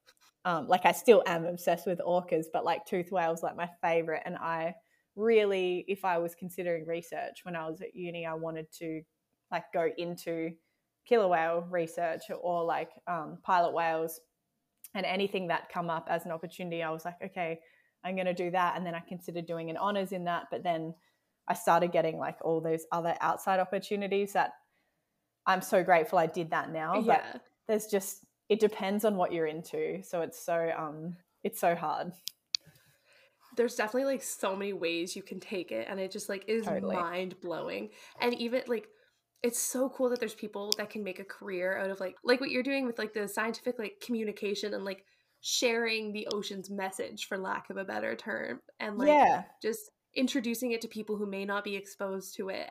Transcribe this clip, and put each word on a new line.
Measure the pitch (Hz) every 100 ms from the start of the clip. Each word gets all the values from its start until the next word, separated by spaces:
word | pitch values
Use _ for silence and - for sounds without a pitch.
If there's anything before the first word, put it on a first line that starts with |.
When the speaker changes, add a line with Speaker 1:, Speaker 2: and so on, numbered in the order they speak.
| _ _ _ _ 180
Speaker 1:
um, | 165 -
like, | 180 175
I |
still | - - 196 185
am | 170 165
obsessed | 175 185 170 196
with | 175
orcas, | 175 175 175 160 160
but, | 156 165
like, | - -
toothed | 185 175
whales, | 185 165 170
like, | 170 170
my | 175 -
favorite. | 170 165 165 156 -
And | 175
I | 165 165 165 175 _ _ _ 202
really, | 226 220 208 190 180 180 -
if | 196 190
I | 170
was | 170 -
considering | 185 190 175 165 160
research | 170 170 156 - - 185
when | 165
I | 160
was | 175
at | 185 -
uni, | 175 170 165
I | 160
wanted | 160 160 160
to, | - 165 160 - _ _ _ -
like, | 170 -
go | 180 165 165
into | 175 175 175 165 165 165 _ _ _ _ -
killer | 233 185
whale | 170 165 170
research | 175 175 165 175 170 151 -
or, | 170 175 170 165
like, | 151 165 - -
um, | 170 151 175
pilot | - 180 170
whales, | 156 165 160 165 - _ _ _ _ _ _ -
and | 202 185
anything | 190 196 196 175
that | 160 -
come | 180 170
up | 165 165
as | 170 175
an |
opportunity, | 165 175 - 175 170
I | 160
was | 160 175
like, | 175
"Okay, | 190 185 165 165 _ _ _ _
I'm | 180 190
gonna | 185
do | 175 175
that." | 185 180 165
And | 180
then | 165
I |
considered | - 180 - 170 170
doing | 165 165
an | -
honors | 196 202 190
in | 185 175
that, | 170 -
but | -
then | 180 160 160 - _ _ _ _ -
I |
started | 175 - 170 175
getting, | 170 160 165
like, | 139 -
all | 165 165
those | 165 165 165
other | 170 170 -
outside | 160 - 202 190
opportunities | 185 196 - 202 196 196 202
that | 190 156 - _ _ _ _ _ _ _ _ -
I'm | 185
so | - 196
grateful | 175 170 156 185
I | 165
did | 180 160
that | 160 -
now. | 160 160 202
But | 226 -
Speaker 2:
Yeah. | - 254 - _ -
Speaker 1:
there's | 214 -
just, | 196 196 - _ _ -
it | 214
depends | 208 - 190 208 214
on | 190
what | 180
you're | 170 160
into. | 156 - 156 156 175
So | - 175
it's | 160 -
so, | - 170 165 160
um, | 156 156 165 175 _ _
it's | 214 -
so | 180 170
hard. | 156 - 196 - - _ _ - - - _ _ _ _ _ _ - 240
Speaker 2:
There's | 240 240
definitely, | 214 247 269
like, | 262
so | - - 202 190
many | 202
ways | 185 170 170 175 196
you |
can | - 190
take | - 190 165
it, | 110 -
and | 196
it | 190
just, | 202 -
like, | 196 214
is | 226 196
Speaker 1:
Totally. |
Speaker 2:
mind-blowing. | 190 196 185 170 180 185 180 175 156 160 196 214 - - -
And | 240 240
even, | 233 254 240
like, | 226 - _ _ _ _ -
it's | 240 233
so | - 247 269
cool | - 247
that | 240
there's | 220 -
people | 208 202 208 214
that | 208
can | 214
make | 190 180
a | 196
career | - 202 180 185 196
out | 196
of, | 196
like, | 185 -
like, | - 247
what | 269
you're | 247
doing | 254 269 247
with, | 226
like, | 214
the | 214 202
scientific, | 220 226 220 247 247
like, | 208 -
communication | - 226 208 208 202 202 208
and, | 202
like, | 196 190 _ _ _ _
sharing | - - 247 233 233 220 214
the | 208 -
ocean's | 208 196 196 185
message, | 202 190 - - 214 -
for | 196
lack | 190 202 -
of | 196
a | 190
better | 214 - 226
term, | 220 - - 240 - -
and, | 214 208
like, | 294 294
Speaker 1:
Yeah. | 202 165 - -
Speaker 2:
just | 220 220 - _ _
introducing | - 254 285 226 226 254
it | 226
to | 226
people | 214 - 208
who | 202
may | 196 202
not | 202
be | 208 196
exposed | 196 - 196 190 190 -
to | 190
it, | - -